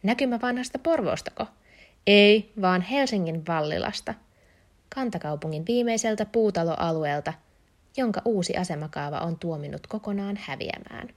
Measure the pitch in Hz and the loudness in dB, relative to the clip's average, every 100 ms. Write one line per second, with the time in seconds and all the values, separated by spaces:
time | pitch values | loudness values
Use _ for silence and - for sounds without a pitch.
0 | 196 247 269 233 247 247 254 262 330 330 | 0 0 0 0 -2 -2 -4 -4 0 2
1 | 185 - - - 220 _ _ - - _ | 2 -2 -6 -8 -10 _ _ -20 -20 _
2 | - 202 202 214 208 - 185 185 180 269 | 6 8 10 8 4 -2 2 2 2 0
3 | 269 220 170 160 156 165 151 160 - - | 0 0 -2 -4 -2 -2 0 -2 -4 -6
4 | - - _ _ _ _ _ _ _ - | -10 -12 _ _ _ _ _ _ _ -6
5 | 247 170 151 147 160 156 165 240 240 226 | -4 -4 -6 -6 -4 -6 0 2 2 0
6 | 226 214 208 233 214 180 165 160 170 160 | 0 0 0 2 2 2 0 0 0 0
7 | 151 147 147 160 _ _ _ _ _ - | 0 -2 -4 -10 _ _ _ _ _ -2
8 | 254 202 - 214 175 - 180 147 156 151 | 0 0 0 0 0 -2 -2 -4 -6 -6
9 | 143 147 170 165 170 156 147 - - 214 | -6 -4 -4 -4 -4 -6 -6 -10 -8 -8
10 | 208 202 202 208 - 135 - - - - | -4 -4 -4 -6 -8 -8 -6 -8 -10 -14
11 | - | -14